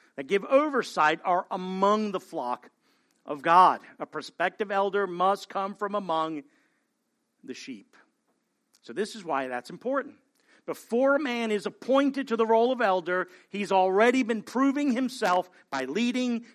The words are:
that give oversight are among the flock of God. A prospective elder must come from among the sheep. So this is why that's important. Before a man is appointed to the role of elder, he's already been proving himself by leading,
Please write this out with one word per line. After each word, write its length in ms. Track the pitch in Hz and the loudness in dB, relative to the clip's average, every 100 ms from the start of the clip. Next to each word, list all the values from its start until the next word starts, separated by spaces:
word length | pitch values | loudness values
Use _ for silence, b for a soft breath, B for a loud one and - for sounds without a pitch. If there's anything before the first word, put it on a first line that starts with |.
| b b | b b
that 100 | 139 | -2
give 180 | 196 | -2
oversight 760 | - 269 302 269 - - 156 165 | 2 2 4 0 -2 2 2 2
are 220 | 185 180 - | 0 0 0
among 600 | 190 185 190 196 214 214 | -6 -6 0 2 2 0
the 80 | 185 | -6
flock 500 | - 165 123 123 - _ _ _ _ _ | -8 -6 -4 -6 -8 _ _ _ _ _
of 180 | - 143 | -12 -4
God. 380 | 156 175 175 117 - - | 4 8 8 6 -4 -14
A 80 | 151 | -10
prospective 640 | 151 135 - 180 180 208 | -10 -10 -4 -4 -4 -4
elder 360 | 196 196 196 196 | -2 -2 -2 -4
must 420 | 175 185 202 - | -2 0 -2 -4
come 260 | 196 196 | -8 -8
from 200 | 196 202 | -6 -6
among 480 | 208 190 160 160 156 - b b b b b _ _ _ _ | -6 -4 -2 -4 -6 -12 b b b b b _ _ _ _
the 100 | - | -16
sheep. 420 | 123 - 110 - _ _ _ _ _ _ _ _ _ | -16 -14 -16 -20 _ _ _ _ _ _ _ _ _
So 100 | - | -12
this 220 | 139 214 | -8 -8
is 100 | 220 | -8
why 240 | 165 139 131 | -6 -4 -4
that's 220 | 123 - | -8 -10
important. 460 | - 233 269 - - _ _ b b b | -10 -6 -4 -6 -12 _ _ b b b
Before 480 | 151 - 233 269 | -12 -4 0 2
a 60 | 285 | 2
man 300 | 285 240 226 | 0 -2 -2
is 160 | 208 180 | -2 -4
appointed 640 | - - 269 285 277 269 | -8 0 2 2 0 -2
to 80 | 226 | 0
the 100 | 226 | 4
role 260 | 226 240 | 4 4
of 80 | 247 | 2
elder, 480 | 214 185 170 180 180 B B | 2 0 0 -2 -4 B B
he's 220 | 196 196 | -6 0
already 520 | 190 190 190 233 254 | 2 4 4 4 4
been 200 | 226 226 | 0 -4
proving 500 | - 247 277 277 294 | -4 0 0 2 0
himself 560 | 240 254 - 202 180 - b b | 0 -2 -2 0 0 -2 b b
by 140 | 135 | -8
leading, 640 | 131 170 240 247 247 233 233 | -4 -2 0 0 -2 -4 -8